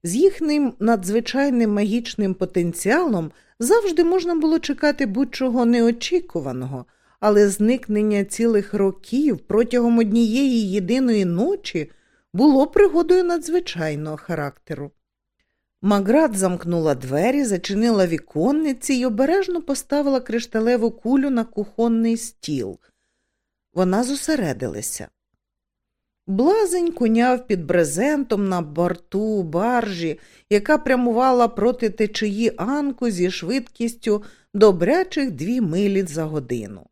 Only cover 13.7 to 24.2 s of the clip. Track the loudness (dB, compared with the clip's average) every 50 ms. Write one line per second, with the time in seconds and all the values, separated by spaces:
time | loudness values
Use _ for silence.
13.7 | -8 -6 -4 -4 -4 -6 -6 -8 -10 -12 -8 -8 -6 -6 -6 -8 -10 _ _ _
14.7 | -12 -12 -12 -16 _ _ _ _ _ _ _ _ _ _ _ _ _ _ _ _
15.7 | _ _ 0 2 2 2 2 2 4 4 4 2 0 -2 -2 -2 -2 -4 -4 -4
16.7 | -2 0 0 0 -2 -2 -4 -4 -2 0 0 0 0 0 0 0 -2 -4 -4 -4
17.7 | -2 0 0 2 2 2 2 0 0 -4 -6 _ -4 0 0 2 2 0 0 -2
18.7 | -4 -4 -4 -2 -2 0 0 -2 0 0 0 2 2 0 0 -2 -4 -6 -4 -6
19.7 | -6 -6 -4 _ -2 -2 0 0 0 -2 -2 -4 -6 -6 -6 -4 -4 -2 0 2
20.7 | 2 2 0 -2 -4 -4 _ 0 2 2 2 2 0 -2 -2 -4 -6 -8 -8 -8
21.7 | _ -2 0 2 2 2 2 0 0 -2 -6 -12 _ _ -8 -6 -4 -4 -4 -6
22.7 | -10 -14 _ _ _ _ _ _ _ _ _ _ _ _ _ _ _ _ _ _
23.7 | _ -2 0 0 2 0 0 -2 -4 -6